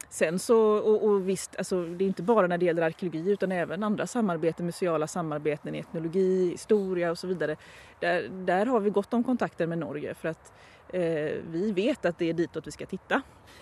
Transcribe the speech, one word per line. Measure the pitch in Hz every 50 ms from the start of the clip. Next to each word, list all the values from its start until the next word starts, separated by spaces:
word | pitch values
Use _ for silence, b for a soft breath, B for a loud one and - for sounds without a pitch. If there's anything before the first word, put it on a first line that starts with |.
| - -
sen | - - 196 156 165 185
så, | - - 240 226
och, | 220 214 208 214 - 214 214 214 - 214
och | 202 202 185 185
visst, | 196 175 - - - -
alltså, | 190 - 196 185 175
det | 165 175 175 190
är | 196
inte | 185 - 170
bara | 190 233 214 185 175
när | 175 175
det | 180
gäller | 175 165 170
arkeologi, | 165 165 165 - 196 175 156 160 160 190
utan | 208 196 196 185
även | 190 180 165 - 160 175 214
andra | 208 214 156 147 185
samarbeten, | - 247 226 196 170 160 160 165 160 - 175
museala | 170 165 - 196 175 165 156 151 156
samarbeten, | - 190 170 160 151 151 147 156 147 151 - - 156
etnologi, | 151 151 - - 170 160 165 160 190 190 185 185 190 185 175
historia | - - - - 220 208 196 185 185 175 175 170
och | 165 170
så | - 180
vidare. | 185 170 156 147 156 B B B B B B B B -
Där, | - 175 175 175 117 -
där | 185 190 185 180 175 185 208
har | 254 262 226
vi | 196 208
gott | 190 202 202 - -
om | 240 240
kontakter | 262 254 240 208 170 - - 170 165
med | 165 170
Norge | 156 - - 151 147 101 110
för | - - 165
att, | 160 - - - b b b b b b b -
eh, | - 185 175 165 165 151 151 156 - 139 - -
vi | 165 165 190 220 208
vet | 175 196 262 285 - -
att | 175 170 -
det | 175 165
är | 165
ditåt | 165 170 147 - 165 151 151
vi |
ska | 147 - -
titta. | - - 185 - - 269 311 277 B B B B B B B